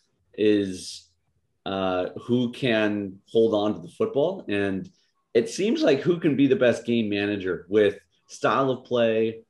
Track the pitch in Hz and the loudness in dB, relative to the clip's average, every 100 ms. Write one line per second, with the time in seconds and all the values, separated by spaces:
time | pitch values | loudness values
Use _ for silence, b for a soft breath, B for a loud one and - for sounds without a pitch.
0 | _ _ _ - 107 104 98 92 - - | _ _ _ -2 2 2 0 -6 -12 -18
1 | - _ _ _ _ _ - 95 95 90 | -20 _ _ _ _ _ -8 -4 -2 -2
2 | 92 - - 120 120 - 131 110 107 104 | -4 -6 -2 -2 -2 -2 0 0 0 -2
3 | 98 95 _ 113 113 107 107 92 82 - | -6 -12 _ 2 4 2 0 -4 -8 -6
4 | 110 135 160 196 - 101 98 95 87 _ | -4 0 -2 -2 -4 -2 -2 -4 -8 _
5 | _ _ _ 123 113 - 202 311 311 135 | _ _ _ 0 0 -2 -2 0 2 2
6 | 170 175 170 127 139 131 123 113 - 117 | 0 0 0 2 4 4 2 2 0 -2
7 | 107 101 101 104 92 82 87 104 101 - | 0 -2 -2 -2 -4 -6 0 2 4 2
8 | _ _ _ - 139 110 135 123 - 120 | _ _ _ -4 -2 0 0 -2 -2 0
9 | 117 113 113 113 113 | 2 2 -2 -4 -14